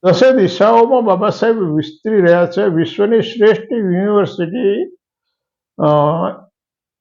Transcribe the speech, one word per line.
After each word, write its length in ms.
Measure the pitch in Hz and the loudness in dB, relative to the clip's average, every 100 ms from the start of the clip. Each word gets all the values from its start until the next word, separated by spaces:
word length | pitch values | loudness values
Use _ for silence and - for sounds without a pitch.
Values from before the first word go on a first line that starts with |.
દસે 280 | 180 175 262 | 2 4 4
દિશાઓમાં 720 | 262 185 - 208 233 233 262 | 4 0 2 2 4 2 2
બાબા 240 | 226 180 208 | 0 0 -2
સાહેબ 280 | - 226 226 | -2 -2 0
વિસ્તરી 640 | 180 151 151 - 220 220 | -2 -4 -4 -8 -2 2
રહ્યા 260 | 175 175 170 | 4 4 2
છે. 160 | 180 | -2
વિશ્વની 580 | 208 160 160 - 208 233 | -2 0 -4 -2 0 0
શ્રેષ્ઠ 520 | - - 214 208 - | -2 0 2 2 -4
યુનિવર્સિટી, 1200 | 240 196 175 202 208 190 - 165 220 208 208 370 359 _ _ _ _ _ _ _ - | -6 -2 -2 0 0 -2 -4 -6 -2 -2 -2 -6 -12 _ _ _ _ _ _ _ -4
અ, 80 | 151 151 147 165 185 - _ _ _ _ _ _ | 0 2 0 -2 -6 -8 _ _ _ _ _ _